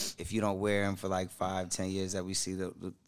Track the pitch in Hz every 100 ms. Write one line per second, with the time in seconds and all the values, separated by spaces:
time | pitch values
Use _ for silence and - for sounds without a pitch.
0 | - - 90 110 107 95 104 101 101 95
1 | 95 92 92 - 92 95 90 - 95 95
2 | 92 95 92 95 - 92 90 - 95 -